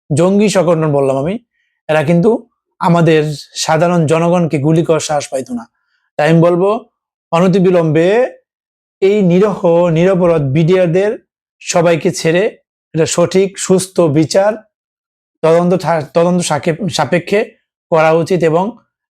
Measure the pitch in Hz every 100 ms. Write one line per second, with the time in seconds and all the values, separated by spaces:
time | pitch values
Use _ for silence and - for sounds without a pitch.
0 | - 143 175 202 214 190 165 165 156 143
1 | 135 135 147 214 - _ _ _ - 156
2 | 147 170 185 233 - _ _ - - 170
3 | 165 156 151 143 - - - 160 175 175
4 | 151 160 170 180 165 151 139 160 160 156
5 | - 147 135 135 131 - 226 _ _ _
6 | _ - 151 165 170 175 190 226 226 _
7 | _ _ _ 165 185 185 185 180 160 151
8 | 170 214 262 - _ _ _ _ _ _
9 | 190 208 185 175 208 185 175 170 175 160
10 | 180 190 175 165 139 139 165 185 180 170
11 | 202 240 _ _ _ _ - 180 170 170
12 | 190 - 160 170 214 - _ _ _ 156
13 | 156 - 170 185 196 190 - 185 180 -
14 | 170 143 160 190 202 226 - _ _ _
15 | _ _ _ _ 160 170 175 175 151 165
16 | 143 - 175 180 170 151 175 156 185 127
17 | 143 175 165 202 220 - _ _ _ 165
18 | 160 160 160 185 160 160 196 247 _ _
19 | _